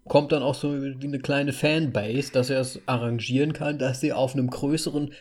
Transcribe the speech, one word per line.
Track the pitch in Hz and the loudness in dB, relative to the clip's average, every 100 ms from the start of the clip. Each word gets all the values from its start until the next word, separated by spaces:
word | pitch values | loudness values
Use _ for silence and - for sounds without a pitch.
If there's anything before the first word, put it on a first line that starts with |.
| - | 2
kommt | 147 147 | 2 4
dann | 156 | 2
auch | 131 | 2
so | 135 147 143 | 0 -2 -2
wie | 139 131 143 | -4 -6 -6
eine | 139 | -4
kleine | - 143 143 | 0 0 0
Fanbase, | 127 151 156 151 117 104 127 139 | 2 2 2 2 0 0 -2 0
dass | 131 123 | 0 2
er | 131 | 0
es | 127 - - | -2 -4 -2
arrangieren | 123 117 117 107 127 151 | -2 0 -2 0 2 2
kann, | 156 151 147 | 0 -4 -2
dass | 127 127 | -2 0
sie | 156 | 0
auf | - 131 | 0 0
einem | 139 127 | 0 -2
größeren, | - 139 156 156 147 143 - | 0 0 0 0 -2 -4 -8